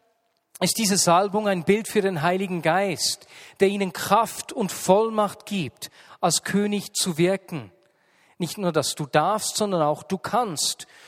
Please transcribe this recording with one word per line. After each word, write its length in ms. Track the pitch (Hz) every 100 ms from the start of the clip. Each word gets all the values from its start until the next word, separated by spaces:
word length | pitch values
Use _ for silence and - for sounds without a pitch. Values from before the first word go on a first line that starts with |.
| _ _ _ _ _ -
ist 180 | 185 -
diese 180 | 214 190
Salbung 500 | - 170 202 202 208
ein 160 | 190
Bild 240 | 160 208 214
für 160 | 220
den 200 | 196 175
Heiligen 400 | 165 185 196 180
Geist, 640 | 156 175 202 143 - - - - - -
der 80 | 196
ihnen 240 | 202 190
Kraft 600 | - - 202 226 - -
und 200 | 277 196
Vollmacht 720 | - - 196 226 220 202 - -
gibt, 440 | 202 135 - - - - -
als 220 | 180 -
König 520 | - 190 208 208 -
zu 220 | - 190 156
wirken. 540 | 175 190 - 135 104 _ _ _ _ _ _ -
Nicht 200 | 180 -
nur, 140 | 180
dass 240 | 156 131 -
du 100 | 147
darfst, 500 | 151 165 214 - -
sondern 260 | 208 180
auch 200 | 147 151
du 160 | - 190
kannst. 720 | - 214 233 151 - - - -